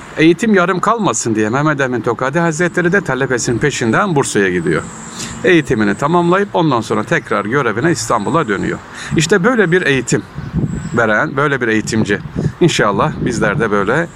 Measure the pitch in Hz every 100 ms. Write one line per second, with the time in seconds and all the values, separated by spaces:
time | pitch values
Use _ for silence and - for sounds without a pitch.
0 | - - 160 175 233 196 175 180 190 233
1 | 180 113 120 107 107 127 151 139 135 123
2 | 117 113 131 156 170 156 175 175 175 196
3 | 180 131 120 123 113 117 147 - 117 143
4 | 202 151 123 - 95 90 82 82 - -
5 | - - - - - 175 143 117 104 101
6 | 143 175 170 185 202 190 165 123 110 107
7 | 107 165 - 107 101 135 120 104 156 160
8 | - 120 101 151 131 98 90 - - -
9 | - - 156 202 190 254 185 185 175 135
10 | 123 131 - - - - - - - 117
11 | 113 107 147 135 147 135 120 110 104 110
12 | 98 101 - - - - 170 - 113 101
13 | 147 139 143 113 107 98 110 101 98 139
14 | 170